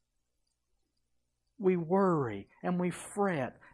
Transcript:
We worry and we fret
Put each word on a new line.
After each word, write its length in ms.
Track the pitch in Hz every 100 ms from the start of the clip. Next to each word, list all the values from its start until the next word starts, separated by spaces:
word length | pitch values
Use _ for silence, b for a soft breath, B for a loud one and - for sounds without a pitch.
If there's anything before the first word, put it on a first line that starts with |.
| _ _ _ _ _ _ _ _ _ _ _ _ _ _ _ -
We 200 | 190 180
worry 720 | 160 196 190 156 120 101 - b
and 180 | 180 180
we 120 | 180
fret 680 | - - 208 196 160 113 - B